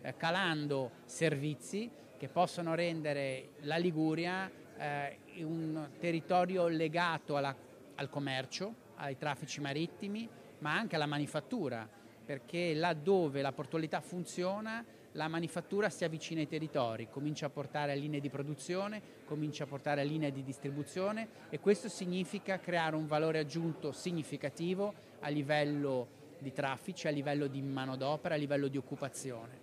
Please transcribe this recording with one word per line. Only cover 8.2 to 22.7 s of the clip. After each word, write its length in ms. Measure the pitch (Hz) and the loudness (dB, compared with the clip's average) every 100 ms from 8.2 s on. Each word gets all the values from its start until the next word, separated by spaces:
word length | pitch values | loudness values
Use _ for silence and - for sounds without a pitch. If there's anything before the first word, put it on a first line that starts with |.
| 139 131 131 - 190 226 - - | 0 -2 -2 -6 -6 -8 -16 -8
ai 200 | 147 135 | -6 -2
traffici 420 | 151 139 160 - | -2 -2 -4 -4
marittimi, 720 | 143 143 170 - 202 208 226 - - - | -2 0 -2 -4 -6 -4 -6 -12 -18 -6
ma 180 | 151 170 | 0 2
anche 180 | 226 160 | 2 2
alla 120 | 147 | 2
manifattura, 840 | 147 147 156 - 247 147 117 110 - - - | 2 0 -2 -2 -2 0 -2 -6 -14 -20 -18
perché 520 | - 139 - 170 175 151 | -8 -8 -4 0 2 4
laddove 680 | 175 165 147 196 160 139 | 4 4 6 6 6 2
la 100 | 139 | 0
portualità 480 | 135 139 165 160 180 | 0 -2 -2 0 -2
funziona, 840 | - 180 170 - 180 202 220 226 226 - - | -2 -6 -4 -2 0 0 -4 -6 -8 -16 -10
la 140 | - 156 | -2 0
manifattura 640 | 165 165 175 165 196 208 | 0 0 -2 0 2 4
si 140 | - | 2
avvicina 380 | 170 160 - 160 | 0 0 -4 -2
ai 60 | 151 | 0
territori, 640 | 156 156 151 120 113 113 | 0 0 2 2 0 -6
comincia 380 | - 147 143 147 | -2 -2 -2 -4
a 20 | |
portare 440 | 147 135 151 147 | -4 -4 0 0
a 20 | 139 | 0
linee 240 | 151 143 | 0 -2
di 100 | 143 | -2
produzione, 720 | 139 143 147 - 180 202 214 - - - | -4 -4 -4 -2 -2 -2 -6 -12 -18 -6
comincia 380 | 151 151 143 | -2 -2 -2
a 40 | 139 | -4
portare 340 | 135 147 147 | -4 0 2
a 20 | |
linee 280 | 143 156 151 | 2 2 0
di 120 | 135 | 0
distribuzione 840 | 135 135 139 143 143 180 190 214 220 - - | -6 -6 -4 -4 -4 0 0 -2 -6 -12 -8
e 100 | 156 | 2
questo 300 | 190 202 214 | 6 6 4
significa 720 | - 180 180 180 208 - 185 | -4 0 0 0 -2 -2 -2
creare 360 | - | 2